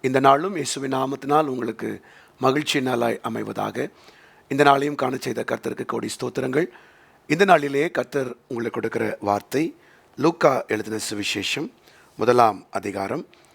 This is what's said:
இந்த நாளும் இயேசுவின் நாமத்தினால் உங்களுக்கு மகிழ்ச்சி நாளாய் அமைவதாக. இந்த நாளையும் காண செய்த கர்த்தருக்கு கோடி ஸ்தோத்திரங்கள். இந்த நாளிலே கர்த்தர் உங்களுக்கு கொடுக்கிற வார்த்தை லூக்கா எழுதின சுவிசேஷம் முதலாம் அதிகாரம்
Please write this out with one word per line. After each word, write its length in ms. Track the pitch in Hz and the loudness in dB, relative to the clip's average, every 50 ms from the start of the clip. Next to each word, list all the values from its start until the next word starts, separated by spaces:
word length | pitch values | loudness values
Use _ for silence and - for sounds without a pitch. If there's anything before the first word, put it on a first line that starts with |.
இந்த 180 | - 131 131 135 | -2 2 2 6
நாளும் 340 | 135 135 139 143 165 196 202 | 6 6 6 6 2 -4 -4
இயேசுவின் 400 | 165 139 - - 139 135 135 135 | -6 -6 -6 -6 -6 -4 -4 -2
நாமத்தினால் 520 | 131 135 135 139 135 - 139 143 151 156 | -2 -2 -4 -6 -8 -4 0 2 2 2
உங்களுக்கு 560 | 143 131 123 120 120 110 - 113 110 104 - _ - - - - _ _ _ | 0 -2 -4 -4 -6 -6 -6 -8 -8 -8 -10 _ -20 -20 -20 -20 _ _ _
மகிழ்ச்சி 400 | 123 131 131 147 147 - - 147 | 0 2 2 2 0 0 -2 -2
நாளாய் 400 | 127 127 127 117 120 117 113 - - | 0 0 0 0 0 -2 -2 -4 -6
அமைவதாக. 680 | 117 113 113 107 107 107 104 104 104 - - 135 - _ _ - - _ _ _ _ _ _ _ _ | -8 -6 -6 -6 -6 -6 -6 -6 -6 -4 -6 -8 -8 _ _ -20 -20 _ _ _ _ _ _ _ _
இந்த 140 | 139 139 147 | 0 4 6
நாளையும் 320 | 143 139 139 139 147 147 | 6 6 4 2 -2 -2
காண 200 | 139 135 131 131 | -2 -4 -4 -4
செய்த 280 | 127 - 131 113 120 113 | -4 -6 -6 -6 -6 -4
கர்த்தருக்கு 380 | - 120 120 - - 120 - 123 | -4 -6 -4 -4 -8 -6 -6 -8
கோடி 240 | - 117 113 - 117 - - | -6 -6 -6 -4 -6 -8 -6
ஸ்தோத்திரங்கள். 460 | - 123 - - 127 131 127 147 175 180 - - - _ _ _ _ _ _ _ _ | -8 -6 -4 -4 -4 0 0 0 0 -2 -6 -18 -20 _ _ _ _ _ _ _ _
இந்த 180 | - 151 165 202 | -2 2 4 6
நாளிலே 460 | 196 180 156 143 143 139 139 151 139 | 6 8 6 6 0 -2 0 -2 0
கர்த்தர் 440 | - - 120 - - 143 135 123 123 _ _ | -2 -4 -6 -4 -4 -4 -4 -4 -8 _ _
உங்களுக்கு 220 | _ 131 117 117 117 | _ -6 -4 -4 -4
கொடுக்கிற 480 | - 120 107 113 - 117 113 107 - - | -4 -4 -6 -4 -2 -2 -2 -2 -4 -4
வார்த்தை 560 | - 101 101 104 - _ - 135 160 165 - _ _ _ _ _ _ _ _ | 0 0 0 0 0 _ -2 -2 -2 -2 -6 _ _ _ _ _ _ _ _
லூக்கா 500 | - 131 165 165 - - 151 131 117 - | 0 0 0 2 4 2 4 4 2 -2
எழுதின 320 | - 110 107 107 107 110 107 - - | -2 -4 -4 -2 -6 -6 -6 -6 -6
சுவிசேஷம் 600 | 110 104 101 - - 104 98 - - 135 156 247 _ _ _ _ _ _ _ _ _ | -6 -6 -4 -4 -4 -4 -4 -4 -4 -6 -6 -10 _ _ _ _ _ _ _ _ _
முதலாம் 480 | - 107 117 123 123 120 110 104 92 - _ | 0 4 4 6 8 6 6 4 -2 -12 _
அதிகாரம் 560 | - 98 95 101 95 98 98 98 117 160 185 - _ _ _ _ _ | -10 -8 -8 -6 -6 -6 -6 -4 -4 -6 -8 -12 _ _ _ _ _